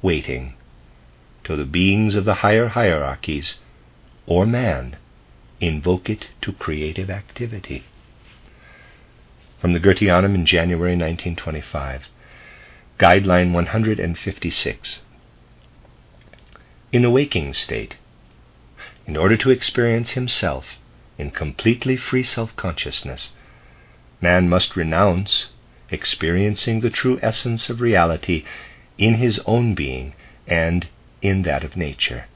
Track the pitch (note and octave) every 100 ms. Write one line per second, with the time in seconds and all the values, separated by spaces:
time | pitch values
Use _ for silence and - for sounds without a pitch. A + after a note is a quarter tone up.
0 | F#2+ D#2 C2+ B1+ B1+ - - - - -
1 | - _ _ - - D2+ C#2 E2 F#2 G2
2 | A2 G2+ G2 F#2+ G#2 A2 A#2 A2+ A2 D#2+
3 | C#2 C2 - D2 D2 - - - - _
4 | - - - E2+ G#2 A#2+ A#2+ C#2+ B1 -
5 | _ _ _ - - - F2+ D2+ D#2+ F2+
6 | - G#2+ - - - G2+ - D#2 D#2 D#2+
7 | F#2+ F#2+ - - A#2 G#2+ - - - -
8 | - - - - - - - - - -
9 | - - - - - - F2 F2 F#2 F#2
10 | G2+ F2 G2 F#2+ E2+ F2+ E2+ F2 F2 F2+
11 | D#2+ E2+ F2+ E2 - D#2 - D#2 C#2 C2
12 | - - - - - - - - - -
13 | F2+ F#2 G2 F2+ F2+ F2 F2 A2 A2 G#2+
14 | E2+ E2+ - - F2 - - - - -
15 | - - _ _ _ - - - - -
16 | _ - - - - - - - _ A#2+
17 | A#2+ B2 C#3+ - C#2+ C2+ - A1+ G#1+ -
18 | _ _ - - - _ - - - -
19 | - D2+ F#2+ A2 C3 B2 - - A#2 A#2
20 | A#2 B2+ B2+ - F2 C2+ - - - -
21 | - - D2 - D2+ C#2+ A2+ A#2+ C3 B2+
22 | - B2+ B2+ - A2+ - F#2 D#2+ - -
23 | C2+ C2 - - - - - - - -
24 | - _ F2 F2+ F2+ F2+ - - D#2+ D#2+
25 | G2+ F2 G2+ - - - - - - -
26 | - - E2 F2 G2+ G#2 - A2+ A#2 -
27 | B2+ B2+ A2+ A2 B2 A#2 - A#2 A#2+ G2
28 | E2 D#2+ - E2 - - - - - -
29 | G#2+ A2+ B2 G#2+ - A#2 A#2+ G2 C#2 B1+
30 | C2+ - - - - E2+ E2 F2 F2+ -
31 | - _ G2+ F#2+ F2 C#2 C#2 - D2+ C2+
32 | - E2+ -